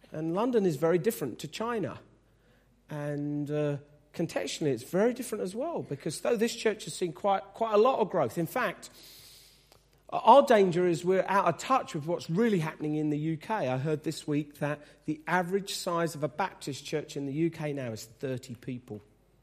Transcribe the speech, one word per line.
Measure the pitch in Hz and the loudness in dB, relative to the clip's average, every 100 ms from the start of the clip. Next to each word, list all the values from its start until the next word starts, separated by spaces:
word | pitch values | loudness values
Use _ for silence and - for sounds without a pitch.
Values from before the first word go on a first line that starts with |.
| - | -14
And | 156 160 | -8 -4
London | 180 247 233 190 | -2 2 2 2
is | 143 | 2
very | 160 175 | 4 4
different | 214 - 135 - | 2 -2 -6 -8
to | 156 | -10
China. | - 226 226 135 87 - _ _ _ _ _ _ _ - | -8 -6 -4 -6 -8 -16 _ _ _ _ _ _ _ -12
And, | 151 147 147 147 147 147 | -8 -6 -6 -4 -4 -4
uh, | 151 147 143 - _ _ | -2 0 -2 -8 _ _
contextually, | - 165 - - - 151 | -6 -4 -4 -6 -2 0
it's | 113 | 0
very | - 180 233 | -2 2 2
different | 247 233 214 | 0 -6 -6
as | 190 | -6
well, | 214 320 269 | -4 -6 -6
because | 131 143 165 - | -6 -8 -6 -4
though | - 233 | 0 2
this | 233 | 0
church | - 220 208 | 0 -2 -2
has | 175 | -6
seen | - 180 | -6 -6
quite, | - 202 196 - | -2 0 0 -2
quite | - 226 | -4 2
a | 208 | 6
lot | 247 247 | 6 4
of | 208 | 2
growth, | 180 123 175 | 2 0 0
in | 160 | -2
fact, | 254 208 - - - - - - - - _ _ - _ _ - | 0 -2 -2 -12 -20 -20 -20 -20 -20 -20 _ _ -20 _ _ -8
our | - - 269 | 4 8 10
danger | 277 220 190 170 180 | 10 6 6 4 2
is | 160 | 2
we're | 170 185 175 | 2 2 2
out | 196 | 2
of | 175 - | 2 0
touch | - 262 - | 2 2 2
with | 160 147 | -6 -4
what's | 170 - | -4 -2
really | 165 233 190 | 2 4 2
happening | 156 - 151 | 0 -4 -4
in | 151 151 | -2 0
the | 147 | 0
U | 160 160 | -2 -4
K. | - 214 135 | -4 -2 0
I | 131 | 0
heard | 156 151 | 0 -2
this | 165 156 - | -4 -6 -4
week | 147 147 - | -4 -4 -6
that | 147 147 - - | -6 -6 -10 -12
the | - 151 - | -8 -8 0
average | 180 175 196 196 | 0 2 -2 -4
size | - 185 170 170 | -6 -2 0 0
of | 147 | -2
a | 196 | -4
Baptist | - 190 - - 131 - | -2 -4 -6 -10 -10 -6
church | 151 - 143 | -6 -4 -6
in | 139 | -4
the | |
U | 143 165 | 0 -2
K | 160 151 | -2 -6
now | 143 123 | -6 -6
is | 110 - - | -8 -12 -8
thirty | 135 127 - | -6 -6 -8
people. | 117 - 123 - 107 - _ _ _ | -12 -10 -10 -10 -14 -16 _ _ _